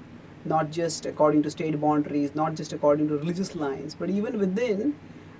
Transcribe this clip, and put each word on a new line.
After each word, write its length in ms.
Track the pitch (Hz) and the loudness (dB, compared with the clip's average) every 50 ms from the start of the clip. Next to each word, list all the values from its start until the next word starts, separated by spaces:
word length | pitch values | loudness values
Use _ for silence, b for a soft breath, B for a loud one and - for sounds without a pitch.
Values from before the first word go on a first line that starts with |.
| - - - - - - - - - | -20 -18 -20 -20 -20 -20 -18 -8 -2
not 260 | 160 160 160 156 147 | 0 2 2 2 0
just 360 | 156 170 170 165 151 - - | -2 -2 -2 -2 -2 -4 -6
according 360 | 143 - - 151 151 147 151 143 | -4 2 4 6 6 6 6 4
to 80 | 147 | 2
state 300 | - - 170 156 151 147 | 0 -2 -2 -2 0 2
boundaries, 560 | 151 151 151 151 147 - 139 147 143 143 143 | 2 4 4 4 2 0 0 0 0 0 0
not 180 | 151 156 160 160 | -2 -2 -2 -2
just 180 | 156 165 - 160 | -4 -6 -6 -4
according 360 | 143 - 147 147 151 151 151 | 2 4 4 4 4 4 2
to 100 | 151 143 | 0 0
religious 380 | 147 175 170 180 196 - - | -2 -2 -2 -2 -4 -4 -4
lines, 400 | 175 151 139 403 - - 151 - | -4 -4 -4 -4 -6 -8 -10 -8
but 120 | - 175 175 | -6 -4 -2
even 280 | 190 202 208 240 254 214 | -2 -2 -2 -2 -2 0
within 560 | 196 185 185 220 247 247 202 190 220 294 294 - B B B B B B B | 0 0 2 2 0 0 0 0 0 0 -2 -4 B B B B B B B